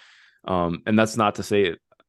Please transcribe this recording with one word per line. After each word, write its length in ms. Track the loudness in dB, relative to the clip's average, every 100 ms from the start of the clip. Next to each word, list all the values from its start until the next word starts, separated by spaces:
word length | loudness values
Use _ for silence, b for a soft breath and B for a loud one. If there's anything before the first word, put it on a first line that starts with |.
| b b b b
um, 380 | -6 -2 -2 -4
and 140 | 0 2
that's 180 | 2 0
not 200 | 0 -2
to 60 |
say 200 | -2 0
it, 160 | 0 -2 _ _